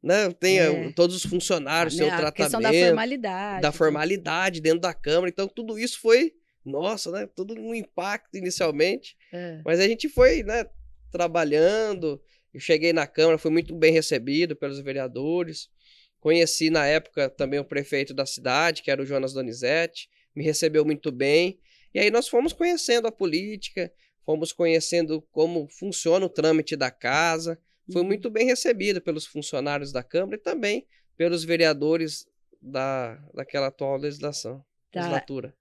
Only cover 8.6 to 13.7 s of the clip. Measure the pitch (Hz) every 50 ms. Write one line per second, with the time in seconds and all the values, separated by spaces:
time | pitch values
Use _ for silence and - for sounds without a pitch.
8.6 | 190 165 151 143 156 180 202 262 _ - - _ _ _ - 175 175 175 165 156
9.6 | 156 - 165 175 190 202 226 226 - 311 - - - - - 330 220 196 214 240
10.6 | 220 - - - - - - - - - - 175 175 170 160 170 165 151 147 151
11.6 | 160 180 208 220 220 214 208 185 170 156 143 - _ _ _ _ _ _ _ 139
12.6 | - - 165 156 156 170 165 165 147 143 _ - 156 165 160 156 - 165 156 165
13.6 | 165 151